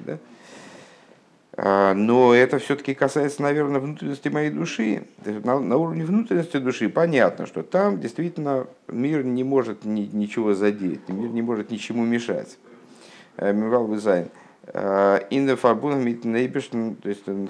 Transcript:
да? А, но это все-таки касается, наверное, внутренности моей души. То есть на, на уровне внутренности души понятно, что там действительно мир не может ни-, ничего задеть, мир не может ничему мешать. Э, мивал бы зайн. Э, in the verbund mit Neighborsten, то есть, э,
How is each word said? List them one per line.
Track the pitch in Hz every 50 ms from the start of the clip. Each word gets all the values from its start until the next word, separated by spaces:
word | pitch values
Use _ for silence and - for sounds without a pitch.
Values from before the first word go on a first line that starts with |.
| -
да? | - 151 160 - - - - - - - - - - - - - - - - _ - _ _ _ _ _ _ _ _ - -
А, | - 98 98 98 98 98 95
но | 98 107 113 120 127 127 123 120
это | 120 127 127 143 139
все-таки | 143 - 143 143 - - 135
касается, | - 143 135 - 151 143 139 143 - 143
наверное, | 143 143 151 147 143 143 135
внутренности | 135 151 151 - - 151 139 139 - 147
моей | 147 151 151 151
души. | 147 147 170 160 - - 220 - - - - - - - -
То | 104
есть | 104 107 104
на, | 123 131 143
на | 123 - 117
уровне | 147 165 165 160 160 160
внутренности | 160 196 220 226 - 190 175 160 - - 143
души | 127 127 131 - 117 98
понятно, | - - 170 170 156 131 107 87 - - 90
что | - - 85 80
там | - - 180 202 208 202 185
действительно | - 117 - - 165 170 165 160 151 147 139 131 127 - - _ _
мир | - - 120 127 143 160 151 127
не | 127 123 127 127
может | 135 139 135 120 113 101 101 -
ни-, | 107 107 107 101 104 104
ничего | 107 104 104 - 117 113 107 101
задеть, | 95 104 104 104 104 98 90 73 69 - -
мир | 92 98 117 117
не | 113 117 117
может | 117 120 107 104 - 117
ничему | 104 - - 113 117 117
мешать. | 117 117 117 117 - 95 - - - - - _ - - - - - - - - - - - - - _
Э, | - - 101 101
мивал | 107 107 110 120 123 117 107
бы | 107 104
зайн. | 104 107 95 87 87 87 - - - - - _ - - -
Э, | - 98 98 98 98 98 98 98 98 - -
in | 117 135 139
the | 135 131 123
verbund | - 120 113 110 127 147 143 139 127
mit | 120 117 117 120
Neighborsten, | 117 113 117 127 127 131 139 127 - - 117 113 113 101
то | - - 101
есть, | 101 98 -
э, | 101 98 98 98 95